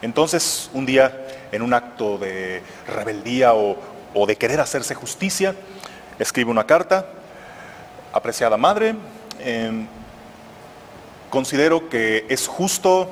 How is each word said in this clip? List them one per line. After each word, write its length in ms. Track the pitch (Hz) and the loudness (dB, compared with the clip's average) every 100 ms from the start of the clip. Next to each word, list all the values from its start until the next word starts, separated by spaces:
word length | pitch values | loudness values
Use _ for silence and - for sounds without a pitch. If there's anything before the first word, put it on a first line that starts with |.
Entonces, 640 | 113 117 156 165 - - - | -2 0 2 2 -2 -4 -6
un 100 | 131 | -6
día, 420 | 131 131 131 - - - - | 2 6 6 2 -14 -16 -8
en 100 | 107 | -6
un 100 | 120 | 0
acto 460 | 120 120 - 107 101 | 0 -2 -6 -4 -2
de 420 | 98 95 92 92 90 - - | -6 -6 -6 -8 -10 -16 -10
rebeldía 680 | 104 104 107 113 123 123 | -8 -6 -8 -4 4 6
o, 220 | 113 104 95 - - - | 6 4 -2 -8 -18 -6
o 140 | - 202 | 0 2
de 100 | 214 | 2
querer 240 | - 151 | 0 0
hacerse 340 | 135 143 117 | 0 -2 -6
justicia, 600 | 139 - - 190 - 190 190 - - - - - - | -10 -10 -6 -4 0 -2 -2 -14 -18 -18 -18 -20 -6
escribe 320 | 107 - 117 | -4 -2 0
una 160 | 117 107 | 0 4
carta: 400 | 160 180 190 190 - - - - - - - - - - | 4 4 0 0 -16 -20 -20 -20 -20 -18 -20 -20 -20 -4
"Apreciada 440 | - 117 113 120 107 | -4 -4 0 2 4
madre, 400 | 151 208 220 220 190 - - - | 4 4 0 -2 -10 -18 -18 -10
em, 480 | - 117 113 113 110 - - - - - - - - - - - - - - | -6 -4 -4 -4 -8 -14 -18 -20 -20 -20 -20 -20 -20 -20 -20 -20 -20 -20 -4
considero 580 | 135 131 139 156 165 160 | -2 0 4 4 4 0
que 380 | 120 110 110 107 | 0 2 0 0
es 200 | 127 - | -2 -2
justo 600 | - 180 - 190 185 185 | -2 -2 2 4 4 2